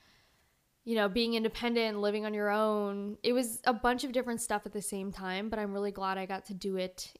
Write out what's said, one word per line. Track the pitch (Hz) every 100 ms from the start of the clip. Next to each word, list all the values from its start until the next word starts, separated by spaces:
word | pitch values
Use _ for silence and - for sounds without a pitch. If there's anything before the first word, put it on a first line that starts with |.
| _ _ _ _ _ _ _ _
you | 226
know, | 226 202
being | 233 233
independent, | 226 220 - 240 233 226 208
living | 208 214
on | 214
your | 208 208
own. | 208 220 208 202 202 202 208
It | 240
was | 247 233 -
a | 247
bunch | 247 240 247
of | 277
different | 247 240 226
stuff | - 208 202
at |
the | 208
same | - 196 196
time, | 190 185 185 220
but | 214
I'm | 208
really | 196 202
glad | 196 190 190
I | 190
got | 190 -
to |
do | 190 196 185
it | 185 - -